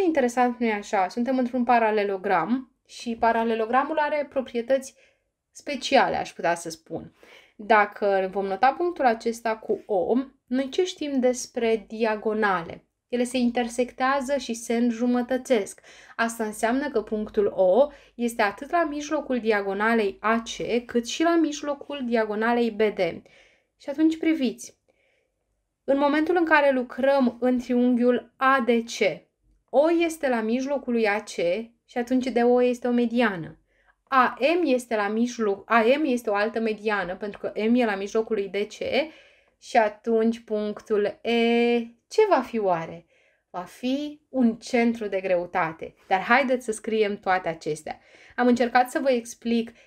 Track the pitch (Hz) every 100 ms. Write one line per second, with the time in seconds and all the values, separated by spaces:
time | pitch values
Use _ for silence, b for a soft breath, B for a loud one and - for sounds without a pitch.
0 | 370 320 247 240 247 240 233 208 202 208
1 | 185 - 240 262 247 262 240 247 220 214
2 | 202 196 190 185 165 254 262 _ _ -
3 | 240 226 226 226 226 226 220 247 285 311
4 | 294 302 285 - 254 240 233 269 262 _
5 | b b b _ _ - - 277 - 262
6 | 180 156 - - 180 175 165 160 - 160
7 | 160 _ b b b b 208 220 202 -
8 | 202 196 190 196 196 190 254 - 349 349
9 | 262 226 233 226 233 220 - 220 - 208
10 | - 233 269 _ - 254 262 - 359 -
11 | 294 269 247 247 - - 226 226 196 220
12 | 220 214 220 214 214 185 165 - _ _
13 | - 240 240 262 240 240 233 233 247 -
14 | 262 277 254 285 - 226 - 233 240 226
15 | 247 247 240 254 254 240 196 - B B
16 | B B 233 233 214 208 220 262 285 220
17 | 208 214 214 - 202 - 190 196 285 B
18 | B - 240 233 208 202 277 349 330 294
19 | 294 311 285 254 220 208 196 196 220 233
20 | 202 190 208 233 233 - 165 226 240 240
21 | 233 - 330 339 302 294 - 285 - 285
22 | 247 233 214 208 226 240 240 208 214 202
23 | 180 - - b b b b b - 277
24 | 320 320 320 311 254 - - _ _ _
25 | _ _ _ _ _ _ _ _ - 277
26 | 285 294 311 349 320 302 285 262 247 -
27 | 269 277 247 233 247 254 240 247 247 247
28 | 247 247 - - 262 269 240 233 233 -
29 | 202 147 _ _ _ _ _ 247 311 339
30 | 339 320 277 240 220 240 269 285 277 240
31 | 214 208 - - 170 190 226 _ _ 254
32 | 240 254 254 240 240 247 247 240 247 240
33 | 240 233 233 185 151 - _ _ _ _
34 | - 269 240 233 254 339 320 254 247 220
35 | 202 214 240 240 214 196 - 226 220 285
36 | 311 247 240 202 214 233 226 214 214 208
37 | 175 190 208 196 - - 214 247 233 196
38 | 202 226 220 220 196 196 208 - - 220
39 | 320 B B B B B - 254 214 214
40 | - 226 226 226 - 214 214 208 - 208
41 | 202 - 226 233 233 233 240 240 233 -
42 | _ - 427 320 247 226 196 170 165 165
43 | _ _ _ _ _ 185 180 - 254 269
44 | 294 294 _ 262 233 214 - 247 233 226
45 | 208 196 190 180 175 190 160 160 - _
46 | - 190 185 247 269 254 247 214 - 220
47 | 208 202 - 185 180 160 - 151 - -
48 | B B B B 247 240 233 247 254 320
49 | 269 247 226 - 233 233 226 -